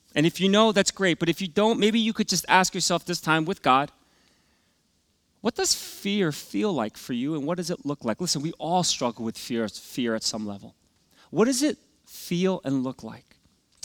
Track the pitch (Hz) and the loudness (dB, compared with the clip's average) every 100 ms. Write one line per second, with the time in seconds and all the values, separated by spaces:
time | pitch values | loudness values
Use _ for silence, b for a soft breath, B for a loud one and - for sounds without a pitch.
0 | _ 147 170 - 190 202 226 196 190 - | _ 2 2 4 4 6 6 4 0 0
1 | 190 156 165 160 190 170 214 233 202 226 | 0 2 0 0 -2 2 2 4 2 4
2 | 220 220 208 170 - 175 185 185 - 170 | 2 0 0 -2 4 4 4 0 0 -2
3 | - 175 - 160 160 196 143 131 147 _ | -2 -6 0 0 0 -2 2 4 2 _
4 | b b b b b b b b b _ | b b b b b b b b b _
5 | _ _ _ _ 214 - 359 - - - | _ _ _ _ -4 -2 0 -2 -6 -8
6 | 202 208 170 143 - 196 208 156 107 - | -2 0 0 -2 -6 -2 0 0 -4 -6
7 | - 123 135 156 143 180 165 175 139 143 | -8 -4 -4 -4 -4 -4 -4 -6 -6 -4
8 | 117 107 175 151 151 - 151 180 170 - | -4 -2 -2 -2 -4 -6 -2 0 2 0
9 | 123 113 113 - - 117 107 - - - | -2 -2 -6 -6 -4 -2 -4 -6 -10 -4
10 | 120 110 - 110 107 101 113 - _ _ | -2 -2 -4 -6 -8 -10 -16 -20 _ _
11 | _ b b 147 226 247 294 - _ _ | _ b b 2 2 4 0 -2 _ _
12 | _ - - 175 185 185 135 135 127 127 | _ -16 -4 0 0 0 -2 -2 -2 -6
13 | 113 113 - _ _ _ _ _ | -12 -16 -20 _ _ _ _ _